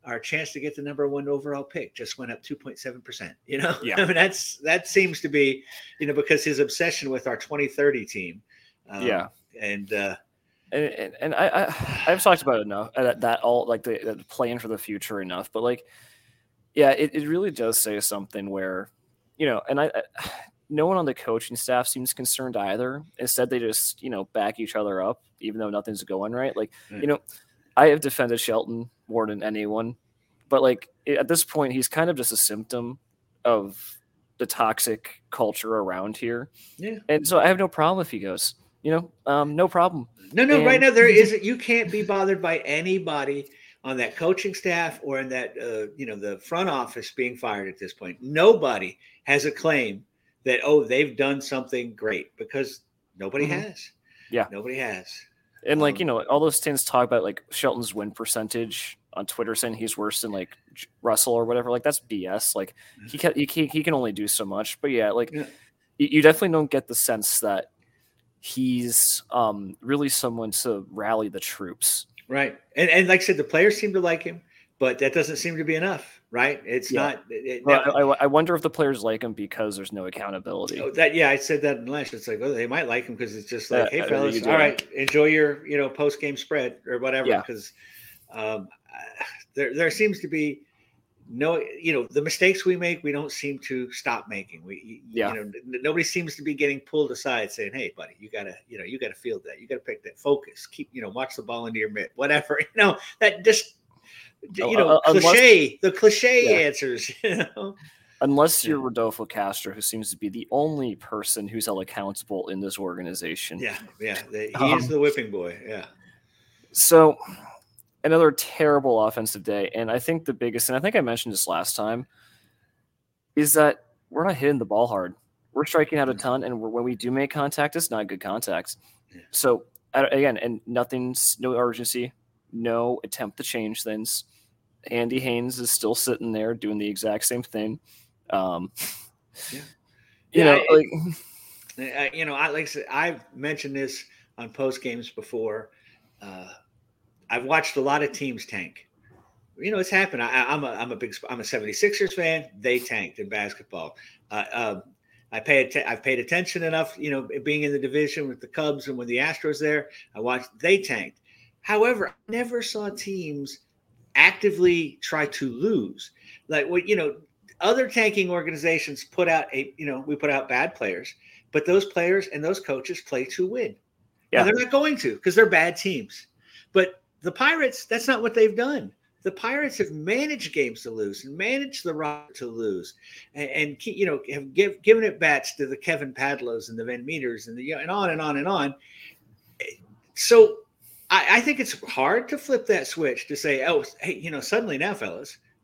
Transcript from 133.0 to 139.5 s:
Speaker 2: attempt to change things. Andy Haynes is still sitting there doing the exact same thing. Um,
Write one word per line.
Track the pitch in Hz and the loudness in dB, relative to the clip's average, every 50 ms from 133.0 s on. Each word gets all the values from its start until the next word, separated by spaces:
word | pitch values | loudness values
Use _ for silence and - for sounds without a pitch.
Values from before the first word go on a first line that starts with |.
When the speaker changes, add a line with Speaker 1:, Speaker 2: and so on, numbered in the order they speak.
| - | -6
Speaker 2:
attempt | - - - 127 101 - - | -10 -8 -8 -8 -10 -8 -10
to | 123 | -10
change | - - 120 110 107 110 113 - | -6 -6 -4 -6 -6 -6 -6 -6
things. | 113 107 107 110 - - - - _ _ _ _ _ _ _ _ _ _ _ _ - | -6 -6 -6 -6 -6 -6 -6 -8 _ _ _ _ _ _ _ _ _ _ _ _ -6
Andy | 117 120 117 120 127 131 | -2 -2 -2 0 -2 -2
Haynes | 131 131 120 120 120 127 127 127 | -2 -2 -2 -2 -4 -4 -6 -6
is | 120 117 | -4 -2
still | - - - 107 117 | -2 0 0 0 0
sitting | - - 131 120 - 110 117 110 | 0 0 -2 -2 -2 -2 -4 -4
there | 107 107 113 117 | -2 -2 -4 -4
doing | 110 - 104 107 107 | -4 -4 -4 -4 -2
the | 104 104 | -2 -4
exact | 104 95 - 110 104 107 - | -4 -2 -2 -2 -2 0 -2
same | - 123 120 120 | -2 -2 -2 -6
thing. | - - 107 107 110 113 156 _ _ - - _ _ _ _ _ _ | -6 -6 -6 -6 -6 -6 -10 _ _ -20 -20 _ _ _ _ _ _
Um, | - 98 92 92 90 85 90 92 _ - - - - - - - _ _ _ _ _ - - - | -2 -2 0 0 -4 -4 -6 -10 _ -10 -10 -10 -10 -12 -18 -20 _ _ _ _ _ -16 -14 -12